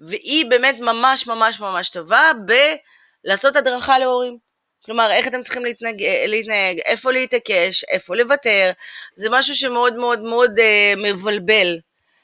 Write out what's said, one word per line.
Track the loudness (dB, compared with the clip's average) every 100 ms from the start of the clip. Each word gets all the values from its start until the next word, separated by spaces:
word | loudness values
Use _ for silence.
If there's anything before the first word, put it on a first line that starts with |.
והיא | -12 -12 -2 0 2
באמת | 2 2 0
ממש | -2 0 2 0 -2
ממש | 0 0 0
ממש | -6 -6 -6
טובה | -8 0 4 4 2 2 4 4 0 _ _ _ _
בלעשות | -4 0 2 2
הדרכה | 0 -2 2 2
להורים. | 2 0 -2 -8 _ _ _ _
כלומר, | -8 0 2
איך | 2 0
אתם | -6
צריכים | -8 -8
להתנהג, | -6 -8 -10 -6 -2 0 0
להתנהג, | -2 -2 -2 -2 -2
איפה | -4 -2 0
להתעקש, | -2 0 -4 -2 0 0 -2
איפה | -2 -4 -4 -2
לוותר, | 0 0 0 2 2 -2 -12 -20 -20 -8
זה | -2
משהו | 0 0
שמאוד | -2 -2 0 0 0
מאוד | -2 -2
מאוד, | -2 0 2 4
אה, | 4 4 4 2
מבלבל, | 0 -2 -2 -4 0 2 2 -2 _ _ _ _